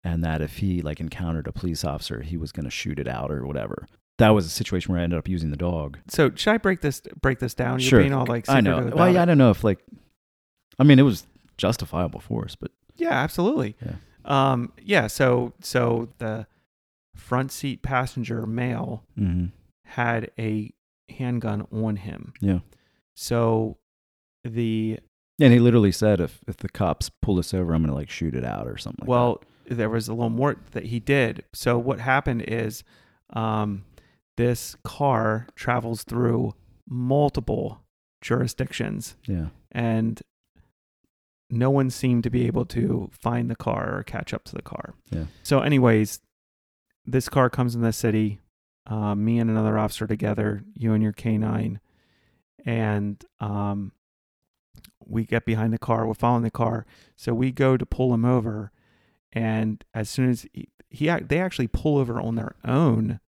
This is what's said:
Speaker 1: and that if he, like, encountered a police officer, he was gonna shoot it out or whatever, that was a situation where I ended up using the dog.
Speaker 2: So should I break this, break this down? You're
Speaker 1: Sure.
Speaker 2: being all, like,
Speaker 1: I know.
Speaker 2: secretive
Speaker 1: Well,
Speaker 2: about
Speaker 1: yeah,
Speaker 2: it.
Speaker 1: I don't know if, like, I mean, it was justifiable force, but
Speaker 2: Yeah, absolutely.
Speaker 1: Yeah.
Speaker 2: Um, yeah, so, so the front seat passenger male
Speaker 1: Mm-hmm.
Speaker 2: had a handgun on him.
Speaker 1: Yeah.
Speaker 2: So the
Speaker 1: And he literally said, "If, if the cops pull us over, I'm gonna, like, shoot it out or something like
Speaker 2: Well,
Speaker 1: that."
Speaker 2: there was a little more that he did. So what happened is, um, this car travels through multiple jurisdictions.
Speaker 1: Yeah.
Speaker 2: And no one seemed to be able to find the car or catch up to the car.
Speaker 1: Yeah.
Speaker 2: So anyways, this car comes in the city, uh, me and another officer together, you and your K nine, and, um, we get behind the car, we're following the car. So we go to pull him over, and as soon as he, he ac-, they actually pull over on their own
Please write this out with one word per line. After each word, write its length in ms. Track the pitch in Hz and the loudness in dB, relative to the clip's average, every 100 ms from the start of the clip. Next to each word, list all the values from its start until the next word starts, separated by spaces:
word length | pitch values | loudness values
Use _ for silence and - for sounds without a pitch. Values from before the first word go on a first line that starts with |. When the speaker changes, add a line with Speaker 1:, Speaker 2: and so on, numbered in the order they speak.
Speaker 1:
and 180 | 90 82 | -2 -2
that 180 | 82 78 | -2 -2
if 160 | 76 - | -4 -4
he, 220 | 101 90 | -2 -2
like, 180 | 76 76 | -4 -6
encountered 480 | 82 - 87 80 - | -8 -6 -4 -4 -6
a 40 | |
police 300 | - 90 80 | -6 -6 -4
officer, 380 | 80 73 - 57 | -4 -6 -8 -10
he 140 | 78 85 | -8 -8
was 160 | 76 | -8
gonna 180 | - 69 | -8 -8
shoot 300 | - - 71 | -6 -6 -6
it 80 | 60 | -6
out 240 | 62 69 | -6 -4
or 120 | 73 64 | -6 -4
whatever, 420 | 71 52 - - _ _ - | -6 -6 -10 -14 _ _ 4
that 120 | 110 | 6
was 160 | 107 82 | 8 4
a 40 | |
situation 420 | - 113 90 - | -4 -2 -2 0
where 80 | 87 | 0
I 40 | |
ended 140 | 85 85 | 0 -2
up 80 | - | -2
using 220 | 90 78 | -2 -2
the 60 | 71 | -2
dog. 420 | 87 85 73 - - | -2 -2 -6 -10 -8
Speaker 2:
So 220 | - 139 | 0 0
should 180 | - - | 2 0
I 60 | 220 | 2
break 220 | 202 180 | 2 0
this, 200 | 147 131 - - | -4 -6 -14 -2
break 180 | 135 127 | -2 0
this 140 | 123 | -4
down? 260 | - 123 127 | -4 -4 0
You're 80 | 127 | 6
Speaker 1:
Sure. 120 | 127 | 6
Speaker 2:
being 120 | 135 | 6
all, 140 | 135 127 | 2 -2
like, 220 | 120 - | -2 2
Speaker 1:
I 120 | 135 | 4
know. 160 | 98 80 | 4 2
Speaker 2:
secretive 180 | - | 0
Speaker 1:
Well, 100 | 156 180 | 4 6
Speaker 2:
about 60 | |
Speaker 1:
yeah, 60 | 180 | 6
Speaker 2:
it. 20 | |
Speaker 1:
I 20 | 175 | 6
don't 120 | 151 | 8
know 120 | 127 | 8
if, 140 | 98 | 6
like, 200 | 110 95 _ - _ _ _ _ _ _ _ - | 2 0 _ -20 _ _ _ _ _ _ _ 6
I 60 | |
mean, 140 | 139 131 | 10 10
it 40 | |
was 240 | 139 98 - _ _ - | 8 4 -8 _ _ -2
justifiable 640 | 98 131 - 80 87 - | 0 0 -4 -4 -4 -6
force, 340 | - 58 - - | -6 -6 -6 -10
but 140 | - _ _ - | -16 _ _ -6
Speaker 2:
Yeah, 140 | 330 | -2
absolutely. 680 | 131 135 - 180 311 113 104 | 0 -2 0 0 0 -4 -6
Speaker 1:
Yeah. 120 | - - - _ | -12 -12 -16 _
Speaker 2:
Um, 480 | - 139 135 131 120 - | -2 2 2 0 -4 -12
yeah, 240 | - 202 110 | 0 2 2
so, 440 | - 131 123 120 - | 2 2 4 0 -8
so 500 | - 127 120 117 117 - | -4 0 2 0 -4 -8
the 280 | 113 110 110 _ _ _ _ _ _ - | -8 -8 -10 _ _ _ _ _ _ -20
front 340 | - 127 135 | -4 -2 -2
seat 300 | - 139 - | -6 -8 -6
passenger 640 | 127 131 127 - 117 117 110 | -2 -2 -2 -6 -6 -6 -4
male 580 | 113 123 117 120 110 _ - | -4 -4 -4 -8 -10 _ -2
Speaker 1:
Mm-hmm. 280 | 98 90 87 - _ _ | 0 0 -4 -8 _ _
Speaker 2:
had 460 | _ - 120 117 110 - | _ -4 -2 -2 -6 -6
a 340 | 113 107 107 _ _ _ _ | -4 -4 -6 _ _ _ _
handgun 560 | - 127 123 113 104 - | -8 -4 -4 -4 -4 -6
on 240 | 110 110 104 | -4 -4 -4
him. 360 | 95 - - - | -8 -12 -16 -2
Speaker 1:
Yeah. 200 | 98 90 - _ _ _ _ - | 0 0 -2 _ _ _ _ -14
Speaker 2:
So 600 | - 117 113 113 110 - _ _ _ _ _ _ | -4 0 2 2 -2 -8 _ _ _ _ _ _
the 540 | 120 113 117 110 110 110 _ _ _ - | -8 -4 -2 0 -2 -6 _ _ _ 6
Speaker 1:
And 120 | 139 | 8
he 60 | 120 | 10
literally 340 | 120 120 101 | 8 8 6
said, 280 | 90 107 98 | 4 2 2
"If, 200 | 78 - - | 0 -6 -14
if 100 | 95 | -10
the 120 | - | -10
cops 420 | - 95 - - | -4 -2 -2 -6
pull 280 | _ - 92 | _ 0 0
us 120 | 82 | 0
over, 220 | 95 87 | -2 0
I'm 80 | 82 | 2
gonna, 120 | 78 | 0
like, 160 | 69 76 | -2 -6
shoot 240 | - 82 | -6 -4
it 100 | 64 | -4
out 220 | 62 50 60 | -6 -6 -8
or 80 | 52 | -10
something 260 | - - | -12 -10
like 60 | - | 0
Speaker 2:
Well, 340 | 123 120 - _ _ - | 2 2 -2 _ _ -8
Speaker 1:
that." 60 | 120 | -4
Speaker 2:
there 140 | 107 | -2
was 160 | 113 107 | -2 -4
a 60 | |
little 160 | 113 117 | -4 -2
more 260 | 117 139 - - | 0 -2 -2 -10
that 120 | - - | -12 -8
he 140 | 117 | -8
did. 440 | 107 139 117 - - | 0 2 2 -2 -14
So 260 | - - 120 | -4 0 0
what 200 | 120 131 | 0 -4
happened 420 | 123 131 143 117 | 0 0 0 -4
is, 420 | - 117 110 107 _ _ _ _ _ | -4 -4 -4 -8 _ _ _ _ _
um, 520 | 113 113 110 107 98 - - _ _ _ - | -6 -2 -2 -2 -4 -10 -20 _ _ _ 0
this 400 | 120 120 - - | 0 0 -6 -14
car 600 | - - 143 117 113 107 117 | -16 -2 0 2 0 -2 -6
travels 480 | - - 120 117 113 | -8 -4 -2 -4 -8
through 500 | - 117 117 120 120 - _ _ - | -6 0 2 2 -2 -6 _ _ -10
multiple 920 | 123 123 139 143 135 113 110 104 107 _ _ _ _ | -6 0 2 2 0 -4 -4 -4 -10 _ _ _ _
jurisdictions. 960 | - 123 123 - 131 - 107 104 - - - | -4 -2 -2 -4 -8 -6 -6 -6 -10 -14 -6
Speaker 1:
Yeah. 220 | 92 80 - _ | -4 -6 -10 _
Speaker 2:
And 500 | - 117 113 113 - - _ _ _ _ _ _ _ _ _ _ _ _ | -4 -2 0 0 -4 -14 _ _ _ _ _ _ _ _ _ _ _ _
no 200 | 117 127 | 0 2
one 200 | 139 131 | 4 2
seemed 340 | - 127 120 | 0 2 2
to 60 | 117 | 2
be 160 | 123 120 | 0 0
able 180 | 113 120 | 0 -2
to 440 | - 110 - - | -2 -2 -2 -6
find 380 | - 113 120 120 | -6 -4 -2 -4
the 60 | 120 | -4
car 420 | - - - 98 | -4 -4 -4 -6
or 40 | |
catch 300 | - - - | -8 -10 -8
up 100 | - | -10
to 100 | - - | -10 -14
the 60 | |
car. 320 | - - - - _ | -12 -14 -14 -18 _
Speaker 1:
Yeah. 140 | 82 80 - | -8 -8 -10
Speaker 2:
So 180 | - 139 | 0 2
anyways, 600 | 123 143 123 110 107 - _ _ _ _ _ _ _ _ - | 4 4 6 4 2 -4 _ _ _ _ _ _ _ _ -4
this 220 | 131 - | -2 0
car 200 | 139 127 | 2 2
comes 240 | - 123 | 2 -2
in 80 | 117 | 0
the 100 | 117 | -2
city, 480 | 107 117 107 107 101 _ _ _ _ - | 0 0 2 0 -4 _ _ _ _ -8
uh, 280 | 110 104 | -4 -2
me 240 | 104 107 117 | 0 0 2
and 100 | 113 | 2
another 280 | 110 110 107 | 2 2 0
officer 280 | 107 - 107 | -2 -4 -4
together, 580 | 107 104 104 107 104 - | -2 -2 0 -2 -4 -10
you 180 | - 113 | -4 0
and 80 | 107 | 2
your 100 | 107 | 2
K 260 | 101 117 107 | -2 -2 0
nine, 420 | 110 110 110 104 _ _ _ _ _ _ _ _ | 0 -2 -4 -6 _ _ _ _ _ _ _ _
and, 600 | - 117 110 104 104 101 - _ | -6 -2 0 0 -2 -6 -16 _
um, 520 | 104 104 101 101 98 _ _ _ _ _ _ _ _ - - _ - | -6 -4 -2 -4 -8 _ _ _ _ _ _ _ _ -20 -20 _ -6
we 180 | 113 | -6
get 200 | 110 117 | -2 -4
behind 280 | - 110 113 | -2 -2 0
the 60 | 113 | -2
car, 280 | - 113 113 | -2 -2 -2
we're 80 | |
following 280 | 110 120 120 | 0 0 2
the 80 | 117 | -2
car. 360 | - 113 113 - _ _ _ | -2 -2 -2 -8 _ _ _
So 180 | - | -4
we 180 | 117 131 | -2 -2
go 240 | 127 131 131 | 2 2 2
to 80 | - | 0
pull 260 | - 127 | -2 0
him 100 | 120 | 2
over, 480 | 120 127 113 107 101 _ _ _ _ _ _ | 2 2 0 -6 -10 _ _ _ _ _ _
and 520 | 113 113 110 110 107 - | -4 -2 -2 -2 -6 -10
as 160 | 113 107 | -8 -6
soon 220 | - 127 | 0 0
as 160 | 120 - | 0 -6
he, 160 | - - _ _ | -18 -18 _ _
he 200 | - 151 | -4 -2
ac-, 160 | 170 - | -2 0
they 100 | 151 | -2
actually 280 | 185 - 120 | -2 -2 -2
pull 300 | - 156 143 | 0 2 2
over 200 | 127 117 | 0 -2
on 160 | 113 117 | -4 -4
their 180 | 110 - | -6 -10
own 560 | - 127 160 110 110 127 | 0 2 4 2 0 -6